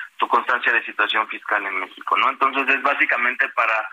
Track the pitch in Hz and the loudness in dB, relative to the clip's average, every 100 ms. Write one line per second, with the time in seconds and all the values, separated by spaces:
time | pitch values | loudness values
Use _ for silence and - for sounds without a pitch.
0 | - - - 120 117 123 131 117 113 107 | -14 -4 2 2 2 0 2 0 -2 -2
1 | 104 110 107 110 - 104 98 95 90 - | 0 2 -2 -6 -2 -2 -2 -6 -6 -10
2 | - 95 120 135 135 135 135 135 139 139 | -2 2 2 2 0 0 0 0 0 0
3 | 143 127 123 127 135 - 113 110 - | 0 2 0 0 -2 0 2 0 -2